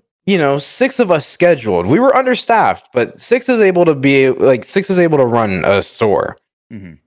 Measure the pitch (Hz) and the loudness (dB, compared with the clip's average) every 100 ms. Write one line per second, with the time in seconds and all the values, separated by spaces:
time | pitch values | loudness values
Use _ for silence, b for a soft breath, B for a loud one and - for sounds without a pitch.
0 | _ _ - 190 143 139 - - 262 - | _ _ -2 0 0 -2 -4 -4 -2 0
1 | 208 160 - - 175 151 110 90 90 175 | 0 0 -2 0 2 2 0 -2 0 2
2 | 262 - 254 247 - 226 165 175 _ 123 | 2 2 0 -2 0 0 0 -2 _ -4
3 | 117 - - 247 247 233 196 180 170 143 | -4 -6 -4 -2 0 2 2 2 2 2
4 | 139 139 131 - 127 127 - 196 190 180 | 2 2 2 2 2 0 -2 -4 -2 0
5 | 170 147 123 117 107 92 - 101 - - | 2 2 2 0 0 -2 0 0 -2 -4
6 | 110 92 - - _ _ - 107 92 78 | 0 0 -4 -10 _ _ -20 -20 -20 -12